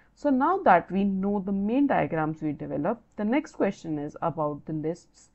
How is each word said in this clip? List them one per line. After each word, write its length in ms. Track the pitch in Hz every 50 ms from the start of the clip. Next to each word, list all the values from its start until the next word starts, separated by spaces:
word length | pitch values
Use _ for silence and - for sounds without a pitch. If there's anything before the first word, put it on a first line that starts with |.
| - _ _
so 160 | - - 285
now 260 | 262 254 277 330 381 392 330
that 260 | 233 185 170 165 -
we 140 | 180 196 202
know 400 | 202 190 190 190 202 202 208 185
the 60 | 202
main 340 | 196 196 202 214 240 277 294
diagrams 560 | 254 208 165 151 139 170 160 156 156 156 156
we 120 | 156 151 143
develop, 500 | - 147 143 147 147 147 196 233 - _ _ -
the 80 | - 208
next 260 | 214 254 311 302 -
question 480 | - - 214 196 202 - - 160 156 147
is 180 | 147 151 - -
about 460 | 160 165 156 165 151 147 147 143 -
the 80 | - 156
lists 560 | 156 147 156 175 - - _ _ - - _